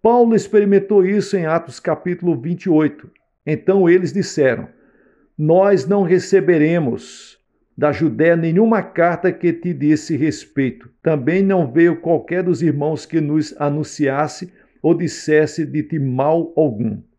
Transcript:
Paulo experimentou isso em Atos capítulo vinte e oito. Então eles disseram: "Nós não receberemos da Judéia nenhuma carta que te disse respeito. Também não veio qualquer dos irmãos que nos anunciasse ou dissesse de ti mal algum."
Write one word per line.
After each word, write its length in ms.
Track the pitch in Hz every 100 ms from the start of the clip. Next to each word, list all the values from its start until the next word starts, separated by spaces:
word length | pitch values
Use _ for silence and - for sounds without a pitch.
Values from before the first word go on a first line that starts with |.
Paulo 340 | 226 247 233 220
experimentou 680 | - 214 202 196 196 208
isso 320 | 185 208 - 196
em 120 | 160
Atos 320 | 165 165 -
capítulo 600 | - 156 180 175 175 143
vinte 260 | 139 175 185
e 40 |
oito. 400 | 156 151 147 - _ _ _
Então 460 | - 156 - 196 175
eles 240 | 180 175
disseram: 540 | 165 180 - 131 113 - _ _ _ _ _ _ -
"Nós 520 | 151 175 196 196 131
não 160 | 202
receberemos 1400 | 180 185 - 196 170 170 151 170 139 117 - - - _ _ _ _ -
da 160 | 147
Judéia 440 | 135 160 110 160 170
nenhuma 480 | 165 170 226 220
carta 480 | - - 170 170 185
que 200 | 175 175
te 220 | 165 180
disse 420 | 151 147 151 - 147
respeito. 760 | 151 - - - 135 - - _
Também 400 | - 156 123 185
não 300 | 196 190 151
veio 280 | 131 170 156
qualquer 440 | 165 160 160 175
dos 180 | 180 147
irmãos 420 | 156 143 147 156
que 160 | - 165
nos 400 | 147 156 151 -
anunciasse 920 | 147 147 147 - 143 135 151 - 180 _ _ _
ou 140 | 147
dissesse 720 | 170 170 - - 151 151 - 147
de 160 | 147
ti 160 | 147 160
mal 560 | 139 127 139 165 160 -
algum." 460 | 151 104 113 101 -